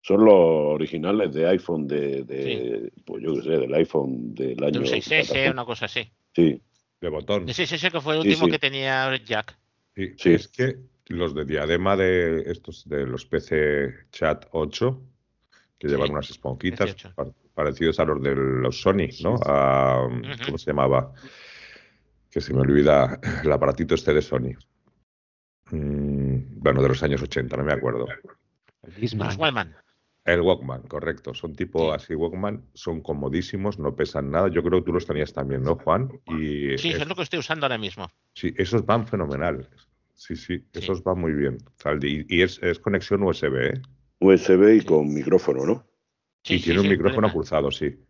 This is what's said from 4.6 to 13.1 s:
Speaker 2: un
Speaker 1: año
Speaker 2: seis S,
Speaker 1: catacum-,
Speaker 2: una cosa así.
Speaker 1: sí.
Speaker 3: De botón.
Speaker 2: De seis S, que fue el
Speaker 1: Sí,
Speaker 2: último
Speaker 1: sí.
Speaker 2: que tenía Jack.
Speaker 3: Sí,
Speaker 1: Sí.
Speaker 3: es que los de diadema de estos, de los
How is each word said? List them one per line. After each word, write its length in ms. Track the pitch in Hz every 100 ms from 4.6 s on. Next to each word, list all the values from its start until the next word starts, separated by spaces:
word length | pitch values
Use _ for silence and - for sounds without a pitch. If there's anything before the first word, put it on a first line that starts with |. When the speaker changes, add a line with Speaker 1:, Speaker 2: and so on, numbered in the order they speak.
Speaker 2:
un 140 | 71 73
Speaker 1:
año 100 | 67
Speaker 2:
seis 240 | - -
S, 220 | 156 156
Speaker 1:
catacum-, 200 | 135 135
Speaker 2:
una 120 | 131
cosa 200 | 120 113 -
así. 240 | 127 110 _ _
Speaker 1:
sí. 260 | - 82 65 _ _ _ _
Speaker 3:
De 100 | 87
botón. 340 | 76 67 101
Speaker 2:
De 80 | 85
seis 180 | 123 175
S, 200 | 165 180
que 100 | 170
fue 160 | 143 156
el 60 |
Speaker 1:
Sí, 60 | 196
Speaker 2:
último 180 | 160 175
Speaker 1:
sí. 60 |
Speaker 2:
que 60 | 156
tenía 560 | 139 135 135 131 135 131
Jack. 340 | 110 107 - - _ _ _
Speaker 3:
Sí, 200 | - 95 92
Speaker 1:
Sí. 160 | 92
Speaker 3:
es 160 | 85 -
que 300 | - 131 - - _ -
los 280 | 87 85
de 100 | 71
diadema 520 | 71 76 76 87 92 98
de 540 | 92 92 85 82 76
estos, 380 | 85 - - -
de 180 | 73
los 200 | 67